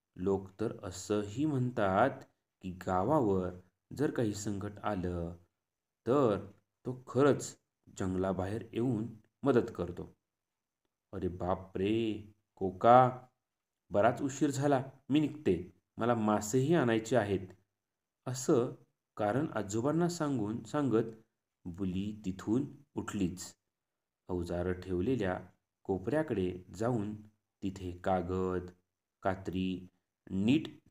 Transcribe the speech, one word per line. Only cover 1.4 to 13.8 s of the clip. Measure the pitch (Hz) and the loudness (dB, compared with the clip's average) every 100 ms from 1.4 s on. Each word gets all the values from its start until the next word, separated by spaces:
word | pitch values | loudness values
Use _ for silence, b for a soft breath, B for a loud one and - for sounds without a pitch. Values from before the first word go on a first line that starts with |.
| 156 | -2
म्हणतात | 135 123 123 101 95 131 - - _ _ _ | 0 -2 0 2 6 4 2 -16 _ _ _
की | 95 | -12
गावावर | 90 - 92 104 156 110 95 90 90 - _ _ - | -10 -2 0 2 2 4 2 0 -8 -18 _ _ -4
जर | 151 | -2
काही | - 110 | 0 -2
संकट | 101 110 98 101 104 | -2 -6 -6 -8 -8
आलं | 107 101 87 87 85 87 _ _ _ _ _ _ - | -6 -4 -4 -4 -6 -10 _ _ _ _ _ _ 0
तर | 143 123 95 - - _ _ 131 | 2 4 2 -4 -18 _ _ -10
तो | 127 - | -10 -4
खरंच | 123 143 123 - - _ _ - - | 2 4 4 -2 -14 _ _ -20 -6
जंगलाबाहेर | 95 92 95 95 95 113 - | -2 0 0 -2 -2 -6 -6
येऊन | 113 127 107 113 - _ _ | -4 -2 -2 -4 -10 _ _
मदत | 139 120 - - | 2 4 2 -4
करतो." | 87 87 85 - _ _ _ _ _ _ _ _ _ | -8 -8 -12 -16 _ _ _ _ _ _ _ _ _
"अरे | 98 90 | -6 -6
बाप | 90 90 92 - 92 | -4 -2 -2 -2 -2
रे, | 98 113 113 104 - _ _ - | 0 2 0 -4 -10 _ _ -6
कोका, | 95 95 117 123 127 120 - _ _ _ _ _ | -6 2 8 10 8 2 -14 _ _ _ _ _